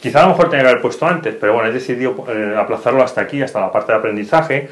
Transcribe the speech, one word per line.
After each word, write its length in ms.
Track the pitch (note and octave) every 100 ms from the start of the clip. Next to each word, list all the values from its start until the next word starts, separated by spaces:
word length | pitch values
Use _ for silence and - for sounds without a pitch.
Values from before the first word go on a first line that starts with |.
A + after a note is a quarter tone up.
Quizá 180 | A#2+ C#3+
a 20 |
lo 40 | F#3
mejor 200 | E3+ E3
tenga 140 | C#3+
que 40 | C3
haber 140 | A#2+
puesto 240 | B2 - E3
antes, 280 | E3 A2+
pero 200 | G#2 G#2+
bueno, 160 | A2+ A2
he 20 |
decidido, 540 | B2+ B2+ B2 B2+ - C3
eh, 260 | A2 G#2 G#2+
aplazarlo 440 | G2 A2 A#2+ C3
hasta 200 | B2+ -
aquí, 180 | - C#3+
hasta 180 | C3 G#2+
la 140 | F#2+
parte 200 | G#2+ -
de 60 | A3
aprendizaje, 680 | A3 G#3 G3+ D#3+ D#3 C#3 C#3